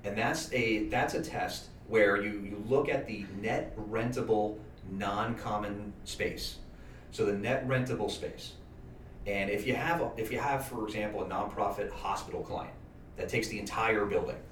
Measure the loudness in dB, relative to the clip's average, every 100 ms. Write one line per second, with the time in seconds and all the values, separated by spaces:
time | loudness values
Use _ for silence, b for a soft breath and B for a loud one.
0 | -2 0 2 0 0 2 4 4 4 2
1 | 2 0 -2 -2 -2 -4 -10 -16 4 8
2 | 8 8 2 -2 -6 -6 4 4 6 2
3 | 0 -6 -6 -4 0 0 -2 -6 -2 0
4 | 0 0 4 4 4 -2 -12 -14 -8 -4
5 | 0 0 0 -2 0 0 -2 -4 -6 -10
6 | -10 -2 -2 -2 -6 -8 -12 B B B
7 | B 2 4 4 2 2 4 2 2 0
8 | 0 -2 -6 -6 -12 -12 -16 -14 -14 -14
9 | -14 -8 -2 0 2 0 2 2 2 2
10 | 0 -2 -2 0 2 0 -2 -4 -2 -2
11 | -2 -2 -2 -2 -2 0 0 0 -4 -2
12 | -2 -2 -2 -6 -4 -4 -6 -12 -16 -16
13 | -14 -6 0 0 0 -4 -2 2 4 4
14 | 4 2 2 -4 -10